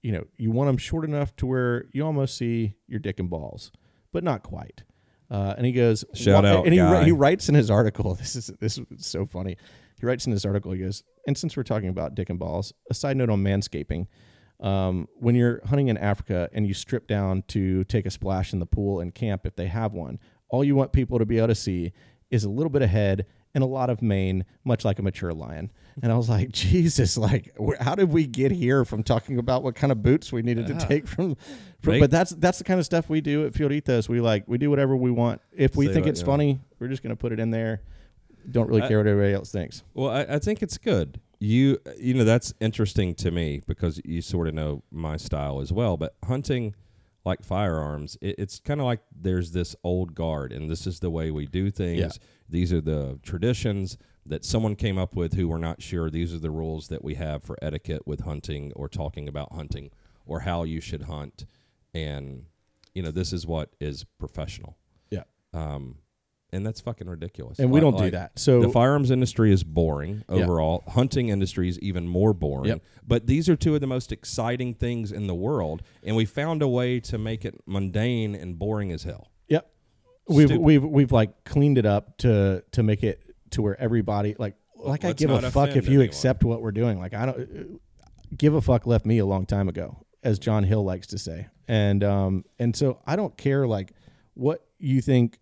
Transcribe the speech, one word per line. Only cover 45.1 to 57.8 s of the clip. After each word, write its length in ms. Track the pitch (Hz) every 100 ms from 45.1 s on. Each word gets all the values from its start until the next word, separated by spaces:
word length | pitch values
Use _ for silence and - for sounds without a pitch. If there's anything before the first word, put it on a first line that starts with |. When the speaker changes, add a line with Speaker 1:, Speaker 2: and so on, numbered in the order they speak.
| 76
Speaker 2:
style 420 | - 76 71 69
as 120 | 67
well. 240 | 95 117 82
But 180 | 78 _ -
hunting, 480 | 127 139 127 113 - _ _ _ _ 90
like 180 | 92
firearms, 760 | - 92 101 80 73 76 73 -
it, 140 | 98 -
it's 200 | 98 -
kinda 240 | - 147
like 180 | 131 117 _ -
there's 360 | 92 90 85
this 240 | 87 85 -
old 320 | 87 90 90 76
guard, 360 | 82 78 65
and 180 | 64 78
this 160 | 80 92
is 120 | 87
the 80 | 90
way 180 | 82 80
we 140 | 78 71
do 240 | 90 98
things. 300 | - 90 85
Speaker 1:
Yeah. 80 | 82 - _ _ _
Speaker 2:
These 220 | 82 90
are 80 | 85
the 380 | 78 76 69 67
traditions 720 | - 87 107 123 113 101 92 - _ _ -
that 200 | 76 -
someone 300 | 113 110 101
came 220 | 113 95
up 180 | 90 92
with 180 | 85
who 140 | 98 87
we're 100 | 82
not 240 | 82 -
sure. 280 | - 87 80
These 240 | 78 85
are 60 | 85
the 120 | 78
rules 380 | 78 80 80 76
that 140 | 78
we 120 | - 69
have 280 | 78 73
for 140 | - -
etiquette 440 | 76 73